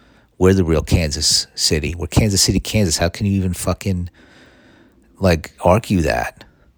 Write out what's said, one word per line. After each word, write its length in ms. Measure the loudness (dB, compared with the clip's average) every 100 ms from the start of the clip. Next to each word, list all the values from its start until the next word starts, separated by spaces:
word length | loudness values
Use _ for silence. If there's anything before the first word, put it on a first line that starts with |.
| _ _ _ 0
we're 160 | 4
the 100 | 4
real 200 | 2 0
Kansas 640 | 2 0 0 -2 -2 -2 -4 -4
City. 380 | -2 0 -2
We're 140 | -6 -2
Kansas 340 | 0 2 2
City, 200 | 2 0
Kansas. 360 | 0 0 0 0
How 120 | -2
can 160 | -2 -2
you 80 |
even 200 | 0 -2
fucking, 560 | -4 -4 -4 -4 -4 -6 _ -20 -20 -20 _ _ _ _ _ _ -2
like, 320 | 0 0 -2 -2
argue 420 | 2 2 2 0
that?" 420 | 0 -2 -4 -10 -20 _ _